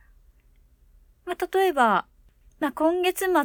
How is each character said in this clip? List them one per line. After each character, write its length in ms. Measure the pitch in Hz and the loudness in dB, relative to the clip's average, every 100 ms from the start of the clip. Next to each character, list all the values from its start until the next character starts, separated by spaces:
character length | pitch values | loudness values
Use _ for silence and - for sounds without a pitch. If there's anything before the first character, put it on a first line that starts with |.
| _ _ _ _ _ _ _ _ _ _ _ _ 349 | _ _ _ _ _ _ _ _ _ _ _ _ -12
ま 100 | 349 | -8
あ、 180 | 359 381 | -2 0
例 100 | 381 | 0
え 60 | |
ば、 320 | 277 233 180 - _ - _ - - | 2 2 2 -2 _ -20 _ -20 -6
ま 100 | 294 | -6
あ、 20 | |
今 300 | - 311 359 | 0 0 0
月 240 | 359 370 381 339 | -2 -2 0 0